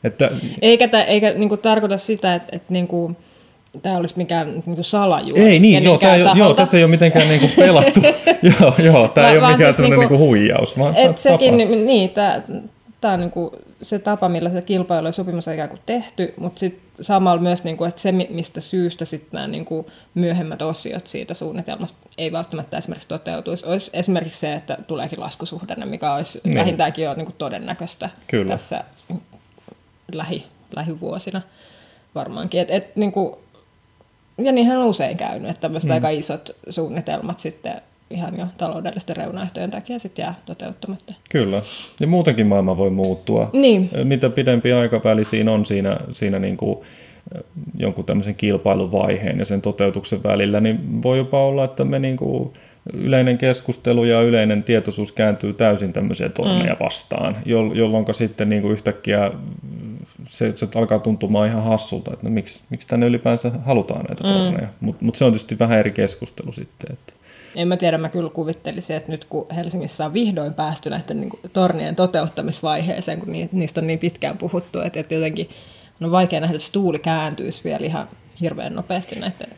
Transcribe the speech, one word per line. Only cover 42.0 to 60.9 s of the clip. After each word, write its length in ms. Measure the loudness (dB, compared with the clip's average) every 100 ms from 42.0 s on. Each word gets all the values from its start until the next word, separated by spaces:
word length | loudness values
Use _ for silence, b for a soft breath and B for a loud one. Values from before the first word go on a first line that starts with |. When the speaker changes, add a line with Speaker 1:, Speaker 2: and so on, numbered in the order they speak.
Speaker 1:
Ja 60 | 0
muutenkin 400 | 2 2 2 2
maailma 300 | 2 2 0
voi 140 | 0
muuttua. 600 | 0 -2 -4 -2 -2 0
Speaker 2:
Niin. 380 | 4 4 4 2 -2
Speaker 1:
Mitä 260 | 0 0 0
pidempi 420 | 0 2 2 2
aikaväli 520 | 2 2 0 2 0
siinä 280 | 0 0 2
on 140 | 0 0
siinä, 300 | -2 -2 -4 -8
siinä, 260 | -6 -4 -2
niinku, 460 | -4 -4 -4 -6 B B B B -18 -16 -16 -16 -14 -6
jonkun 260 | -6 -4
tämmöisen 300 | -4 -2 -2
kilpailuvaiheen 1040 | -4 -2 0 0 0 0 0 0 -2 -2 -4
ja 60 |
sen 180 | -4 -2
toteutuksen 600 | -4 0 0 -2 -6 -4
välillä, 380 | -2 0 2 2
niin 420 | 2 0 -4 -4
voi 160 | 0 0
jopa 220 | 0 0 2
olla, 180 | 0
että 200 | -2 -2
me, 140 | -2 -2
niinku, 540 | -2 -4 -4 -4 -6 b b b -14
yleinen 460 | -6 0 2 2 2
keskustelu 640 | 0 0 -4 -4 0 2
ja 160 | 4 4
yleinen 400 | 4 4 2 0
tietoisuus 500 | 2 0 0 -6 -8
kääntyy 400 | 0 0 0 -4
täysin 400 | 0 2 2 -2
tämmöisiä 360 | -4 -4 -4 -6
torneja 440 | -2 0 0 0
Speaker 2:
Mm. 100 | -2
Speaker 1:
vastaan, 520 | -4 -6 -8 -4 -4 -6 -2
jol-, 280 | 0 0
jolloinka 380 | 0 0 0 -2
sitten, 360 | -2 -4 -2 -2
niinku, 200 | 0 0
yhtäkkiä 600 | -2 -4 -4 -2 0 0 -4 -12 -14 -14 -14 -14 -14 -18 -20 -20
se, 220 | -4 -4 -4
se 120 | -6
alkaa 240 | -2 0